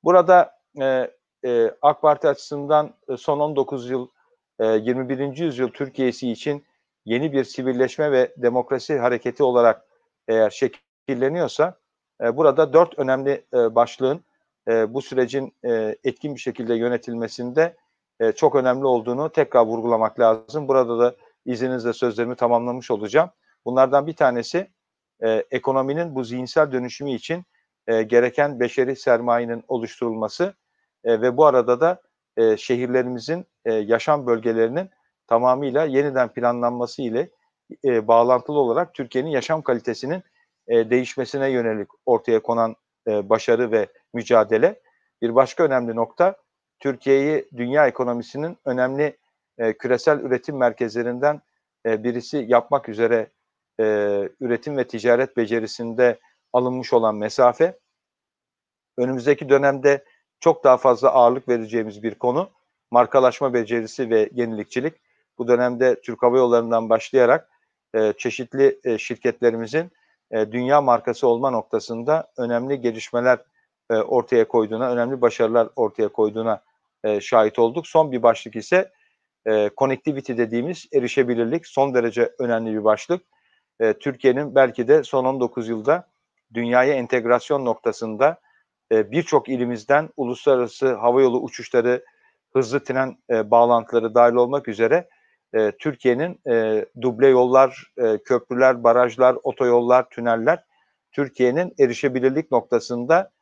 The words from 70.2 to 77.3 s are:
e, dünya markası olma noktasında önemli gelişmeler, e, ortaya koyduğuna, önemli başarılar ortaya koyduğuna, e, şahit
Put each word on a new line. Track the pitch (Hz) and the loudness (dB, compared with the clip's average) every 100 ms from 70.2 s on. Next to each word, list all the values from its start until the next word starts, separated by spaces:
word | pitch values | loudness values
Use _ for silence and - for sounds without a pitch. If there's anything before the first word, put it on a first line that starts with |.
| _ | _
e, | 113 107 | -4 -2
dünya | 120 127 147 | -4 2 2
markası | 135 117 123 117 131 | 4 0 0 -2 0
olma | 117 135 | 2 0
noktasında | 120 - 110 - 117 120 160 - - | -4 -4 -6 -6 -8 -2 -2 -4 -8
önemli | 120 117 131 139 | -4 -4 -4 -4
gelişmeler, | 120 110 - 120 123 123 _ _ _ _ _ | -4 -6 -6 -2 0 -2 _ _ _ _ _
e, | |
ortaya | 113 - 123 117 120 110 | -2 0 -4 0 0 2
koyduğuna, | 117 107 113 127 | 0 -2 -4 -4
önemli | 120 120 135 | -2 -4 0
başarılar | 120 - 113 117 110 - | -2 0 0 0 -2 -2
ortaya | 110 - 107 | -4 -2 -4
koyduğuna, | - 107 110 113 104 _ _ _ _ | 0 -2 -2 -4 -6 _ _ _ _
e, | 107 104 | -4 -4
şahit | - | 0